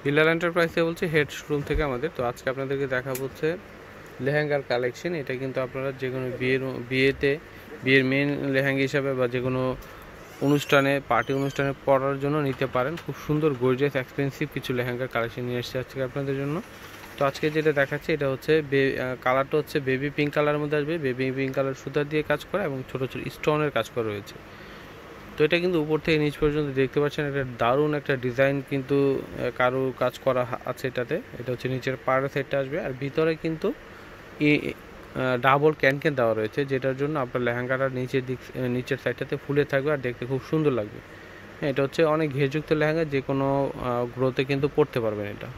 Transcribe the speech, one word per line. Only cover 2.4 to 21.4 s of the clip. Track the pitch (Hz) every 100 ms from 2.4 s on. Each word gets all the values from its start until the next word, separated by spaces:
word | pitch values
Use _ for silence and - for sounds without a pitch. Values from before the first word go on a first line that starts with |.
| -
আপনাদেরকে | 131 135 139 139
দেখাবো | 127 127 131
হচ্ছে | 135 - 156 175 - - - - - -
লেহেঙ্গার | 127 147 151 143 135
collection। | 120 123 - 170 175
এটা | 131 131
কিন্তু | 131 131
আপনারা | 127 131 135 131
যে | 131
কোনো | 127 127 123
বিয়ের, | 127 131 131 127 120
বিয়েতে, | 131 135 135 143 147 - - - -
বিয়ের | 131 135 131
main | 135 143 139 139
লেহেঙ্গা | 135 139 135
হিসাবে | 135 143 135
বা | 131 123
যে | 123
কোনো | 127 127 127 127 - - - - - -
অনুষ্ঠানে, | 139 147 - 147 135 139 -
party | 113 123
অনুষ্ঠানে | 135 139 - 139 135 -
পরার | 135 135 139
জন্য | 143 151
নিতে | 143 131 131
পারেন। | 131 127 165 -
খুব | 139 -
সুন্দর, | 151 156
gorgeous, | 131 127 127 143 135
expensive | 127 - 139 - 151
কিছু | - -
লেহেঙ্গার | 123 123 123 127
collection | 120 117 120
নিয়ে | 123 123
এসেছি | 120 131
আজকে | 123 135
আপনাদের | 131 143 139 135
জন্য। | 139 160 - - - - - -
তো | 139
আজকে | - 156
যেটা | 156 156
দেখাচ্ছি, | 143 135 147 -
এটা | 156 139
হচ্ছে | 131 - 156
বে-, | 147 139 135 120
আহ, | 127 127
কালারটা | 127 131 135 156
হচ্ছে | 143 156
baby | 131 131 143
pink | 143 147
কালারের | 147 151 147
মধ্যে | 147 151
আসবে। | 147 170
baby | 139 123 131
pink | 131